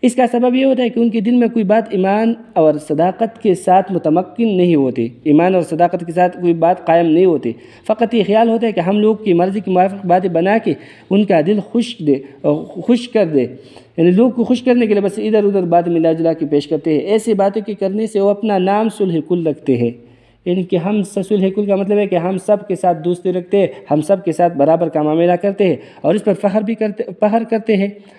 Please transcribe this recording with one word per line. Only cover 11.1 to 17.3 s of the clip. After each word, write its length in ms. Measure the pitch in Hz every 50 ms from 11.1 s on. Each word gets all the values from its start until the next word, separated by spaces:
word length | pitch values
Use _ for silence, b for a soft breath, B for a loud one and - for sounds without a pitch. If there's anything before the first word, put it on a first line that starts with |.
उनका 300 | 190 202 214 202 196 160
दिल 200 | 147 180 214 208
खुश 340 | - - - 240 233 - - -
दे, 220 | 160 147 135 139 B B B B - 147 147 156 165 - - 190 160
खुश 240 | - 247 240 - -
कर 180 | - 220 196
दे, 180 | 165 151 139 123 113 - B B B B B B B B -
यानी 120 | 165 175
लोग 240 | 180 196 240 262 233
को 80 | 247 226
खुश 180 | - 254 247
करने 260 | - 254 240 240 240 214
के 60 | 214
लिए 100 | 208 196
बस 160 | 196 196 214
इधर 260 | 208 214 214 214 208
उधर 200 | 202 196 196 180 175
बात 200 | 170 175 170 175
मिला 240 | 170 165 160 165 160
जुला 200 | 160 165 165 160
के 120 | 160 160
पेश 200 | 143 147 147 143
करते 320 | - 160 147 - 170 156 143
हैं। 80 | -
ऐसी 280 | 185 208 220 208 233